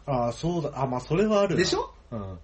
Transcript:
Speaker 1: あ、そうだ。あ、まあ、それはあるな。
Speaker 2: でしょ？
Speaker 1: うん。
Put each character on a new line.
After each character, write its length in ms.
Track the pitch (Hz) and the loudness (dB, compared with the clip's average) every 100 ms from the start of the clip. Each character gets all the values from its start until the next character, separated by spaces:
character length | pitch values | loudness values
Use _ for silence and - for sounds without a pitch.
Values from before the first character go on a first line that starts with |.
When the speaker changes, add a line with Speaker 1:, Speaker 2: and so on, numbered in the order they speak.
| - | -2
Speaker 1:
あ、 260 | 127 117 | 0 0
そ 280 | - 165 175 | -2 -2 -2
う 20 | |
だ。 180 | 143 123 | -4 -2
あ、 60 | 135 | -2
ま 120 | 127 | -2
あ、 20 | |
そ 160 | - 160 | 0 2
れ 100 | 214 | 4
は 140 | 202 | 4
あ 60 | 196 | 4
る 80 | 170 | 2
な。 0 | |
Speaker 2:
で 80 | |
し 100 | 185 | 2
ょ？ 180 | 392 523 - - | 0 -2 -10 -12
Speaker 1:
う 40 | 113 | -10
ん。 220 | 95 87 | -8 -12